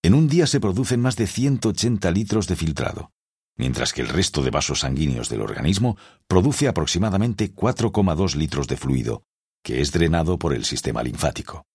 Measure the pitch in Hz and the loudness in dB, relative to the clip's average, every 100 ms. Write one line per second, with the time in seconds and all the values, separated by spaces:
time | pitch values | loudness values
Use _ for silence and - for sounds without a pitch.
0 | 85 131 156 165 147 139 - 92 120 123 | 6 6 6 4 2 2 0 0 0 0
1 | 127 101 98 - 139 127 113 98 117 110 | 0 0 -2 0 0 2 0 0 0 0
2 | 92 92 110 110 92 87 82 73 - - | 2 0 2 0 0 -2 -2 -2 -4 -6
3 | - _ _ _ _ - 64 62 60 - | -14 _ _ _ _ -4 -2 0 -2 -2
4 | 62 76 95 76 65 71 - 67 67 67 | -2 0 0 0 0 0 -2 -2 -2 0
5 | 76 60 55 55 52 - 71 98 120 104 | 0 -2 -4 -6 -6 -2 0 2 0 -2
6 | - _ _ 92 123 - 143 87 76 87 | -12 _ _ 4 4 2 0 0 -2 0
7 | 107 98 117 98 101 - 117 - 110 104 | 0 0 0 -2 -4 0 -2 0 0 2
8 | 95 80 95 73 78 71 65 64 67 65 | 2 2 0 0 -2 -2 -4 -4 -2 -2
9 | 57 57 _ _ _ _ - 64 71 87 | -2 -6 _ _ _ _ -6 -2 0 2
10 | 82 85 80 85 82 62 - 65 - 58 | 2 4 0 0 0 -2 -2 -4 -4 -4
11 | 62 57 76 - - 78 _ | -4 -2 -2 -4 -12 -16 _